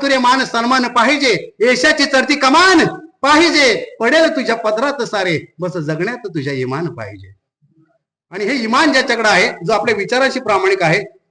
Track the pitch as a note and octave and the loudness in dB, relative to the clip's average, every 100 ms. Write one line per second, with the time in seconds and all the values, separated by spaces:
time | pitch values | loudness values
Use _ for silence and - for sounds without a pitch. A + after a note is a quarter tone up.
0 | C#4 C4 B3 C4 B3 A#3 A#3+ C4 A#3+ A#3+ | 0 2 2 2 0 -2 0 0 0 2
1 | A#3 D4 C4+ F#3 - _ A#3 B3 D#4 D4+ | 2 2 0 0 -4 _ 0 2 2 2
2 | C#4 C4 B3+ C#4+ C4 D#4 F#4+ F4 G3+ - | 2 0 0 0 4 4 6 4 2 -2
3 | - _ C4+ D4+ E4+ D4 C4 F#3+ - - | -18 _ 2 4 4 4 2 0 -6 -4
4 | A3+ D#4 D#4+ C4+ A3+ A3+ G#3+ G#3+ C#4 B3 | 0 2 2 0 -4 -2 -2 -2 -2 -4
5 | G#3+ G3+ F#3 D3+ - _ F3 F3 D3+ D#3 | -4 -2 -2 -2 -6 _ -8 -6 -6 -4
6 | G3+ B3 G#3 D#3+ C3+ C3+ B2+ C#3 E3+ A#2 | -4 -6 -8 -8 -6 -6 -4 -4 -6 -8
7 | G#2+ G#2+ F#2+ - _ _ _ _ _ _ | -14 -14 -20 -20 _ _ _ _ _ _
8 | _ _ _ F#3 G#3 C4+ A3 B3+ D#4 C4 | _ _ _ -6 -4 -2 -2 0 2 2
9 | B3+ A#3 A3 F3+ G#3+ - E3+ G#3 A3+ G#3 | 0 0 2 2 0 -4 -2 -2 0 -4
10 | G3 B3 C4+ C4 G#3+ G3 F#3+ F#3+ E3 F#3+ | -2 0 0 -2 -2 0 0 0 0 0
11 | - _ _ | -4 _ _